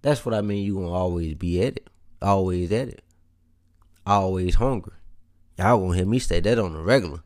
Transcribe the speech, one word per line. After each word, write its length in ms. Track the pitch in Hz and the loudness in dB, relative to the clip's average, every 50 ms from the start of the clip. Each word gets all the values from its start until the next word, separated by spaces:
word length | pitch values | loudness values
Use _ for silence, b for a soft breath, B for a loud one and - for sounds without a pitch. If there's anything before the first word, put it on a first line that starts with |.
That's 240 | - 143 147 135 - | 2 0 0 0 0
what 100 | 123 113 | -2 -2
I 60 | 107 | -2
mean. 240 | 104 104 104 101 98 | -2 -2 -2 -2 -2
You 120 | 101 101 | -2 -4
gonna 140 | 95 92 85 | -4 -4 -4
always 440 | 87 92 92 90 87 87 82 80 78 | -2 -2 -2 0 -2 -2 -4 -4 -6
be 280 | 76 - 87 87 87 98 | -4 -4 -2 0 2 0
at 140 | 135 - | 0 -2
it. 140 | - - - _ _ _ - - - - | -6 -14 -16 _ _ _ -20 -16 -6 0
Always 500 | 101 101 98 95 92 90 90 90 85 101 | 2 2 2 2 0 0 -2 -2 -2 -2
at 160 | 113 135 123 | -2 -2 -6
it. 160 | - - _ _ _ _ _ _ _ _ _ _ _ _ _ _ _ _ _ _ _ _ _ | -10 -16 _ _ _ _ _ _ _ _ _ _ _ _ _ _ _ _ _ _ _ _ _
Always 480 | - 101 101 95 95 95 92 92 90 87 | 0 2 2 2 0 0 0 0 2 4
hungry. 400 | - 113 131 135 107 - - - - - - - - - _ _ _ - _ _ - | 4 4 2 0 -2 -6 -10 -18 -20 -20 -20 -20 -20 -20 _ _ _ -20 _ _ -2
Y'all 200 | 90 101 123 113 | 2 4 4 4
gonna 180 | 92 92 87 | 4 2 0
hear 100 | 92 90 | 0 0
me 120 | 98 113 127 | 0 0 0
say 220 | - - 92 87 | 0 2 0 2
that 180 | 85 101 117 117 | 2 2 2 2
on 140 | 107 90 80 | 0 -2 -4
the 80 | 78 | -6
regular. 420 | 80 90 120 135 101 82 71 78 - | 0 2 2 2 2 0 -8 -10 -16